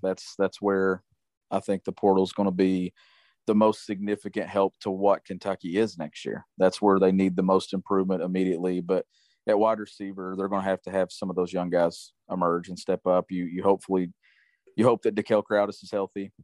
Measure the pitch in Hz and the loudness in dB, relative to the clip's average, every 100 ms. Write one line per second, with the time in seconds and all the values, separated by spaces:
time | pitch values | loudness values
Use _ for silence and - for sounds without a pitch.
0 | 95 92 - - 95 - 101 98 95 90 | -4 -4 -6 -2 -2 0 0 2 2 0
1 | _ _ _ _ - 98 - 95 - 92 | _ _ _ _ -6 -4 -2 -4 -6 0
2 | 101 95 92 - 98 92 95 92 90 - | 2 4 2 0 0 2 2 2 -4 -10
3 | _ _ _ _ - 104 107 104 - 98 | _ _ _ _ 0 4 4 2 -6 -6
4 | 101 104 101 107 90 98 98 - 104 95 | -4 -4 -6 -8 -4 0 0 -2 -6 0
5 | 101 98 - 92 101 92 87 95 110 87 | 2 0 -2 -8 -6 -6 -2 0 0 -4
6 | 76 - - 52 - - 92 - 104 95 | -12 -10 -10 -10 -8 2 2 4 4 6
7 | 95 95 95 90 95 95 - 98 - 98 | 6 4 2 2 2 2 0 -8 -2 0
8 | 95 92 90 92 95 85 92 90 87 92 | 0 -2 -2 -2 0 0 -2 -2 0 -2
9 | - _ _ _ - 104 110 107 101 - | -2 _ _ _ -2 2 2 0 -6 -12
10 | 98 95 92 95 98 98 95 92 - 95 | -12 -8 -8 -4 -2 -2 0 -2 -2 -2
11 | 90 - 95 90 87 92 87 87 85 - | -2 -4 -6 -2 -2 -2 0 2 0 -2
12 | - _ - 92 87 87 90 90 - 90 | -18 _ -8 -2 -2 -2 -6 -10 -4 -2
13 | 92 90 - 92 87 90 98 95 - 92 | 0 0 0 -6 -6 -2 0 0 0 -2
14 | 90 - _ _ _ _ _ - 120 113 | -2 -8 _ _ _ _ _ 2 2 2
15 | 113 104 - 107 - 104 101 - 95 104 | 0 -2 0 0 2 0 0 -4 -8 -6
16 | 95 101 98 - | -6 -8 -12 -14